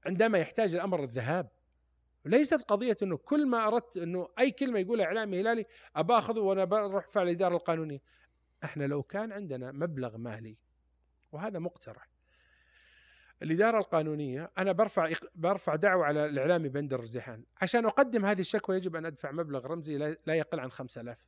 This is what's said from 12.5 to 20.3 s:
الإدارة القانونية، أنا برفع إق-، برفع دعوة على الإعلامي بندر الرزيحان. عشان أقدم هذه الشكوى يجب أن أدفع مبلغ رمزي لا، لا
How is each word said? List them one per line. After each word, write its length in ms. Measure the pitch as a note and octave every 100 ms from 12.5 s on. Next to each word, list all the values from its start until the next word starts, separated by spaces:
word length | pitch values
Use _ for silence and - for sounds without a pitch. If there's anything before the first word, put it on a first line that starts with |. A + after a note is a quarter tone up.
| _ _ _ _ _ _ _ _ _
الإدارة 340 | D3 E3 A3 A3+
القانونية، 720 | G3 E3 D#3 D3+ C#3+ B2+ E3+ -
أنا 140 | F#3+
برفع 360 | F3+ G#3+ - D#3+
إق-، 200 | D#3+ E3+ F3
برفع 400 | E3 G3 - D#3
دعوة 300 | G3 F#3 D3+
على 200 | D3+ D3+
الإعلامي 440 | C#3+ C#3 F3 D3+
بندر 260 | C3+ D3 B2+
الرزيحان. 480 | A#2 A#2+ B2+ A2+ C3 _
عشان 240 | F#3+ A#3+ A3+
أقدم 400 | - C4 A3+ G3
هذه 140 | G3+
الشكوى 360 | F3+ G#3+ - F#3+
يجب 200 | F3+ E3
أن 100 | D#3+
أدفع 260 | D3 D3
مبلغ 360 | D3 E3 C#3 B2+
رمزي 300 | E3+ D3+ D3
لا، 200 | D3+ D#3+
لا 80 | -